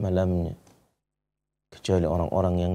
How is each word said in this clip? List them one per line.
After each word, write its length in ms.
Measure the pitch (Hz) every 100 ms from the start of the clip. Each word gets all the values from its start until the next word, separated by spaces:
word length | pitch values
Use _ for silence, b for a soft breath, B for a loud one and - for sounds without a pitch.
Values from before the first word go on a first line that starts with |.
malamnya, 560 | 104 92 92 90 82 - - _ _ _ _ _ _ _ _ _ _
kecuali 400 | - - 92 82
orang-orang 460 | 85 82 92 92 90
yang 80 | 87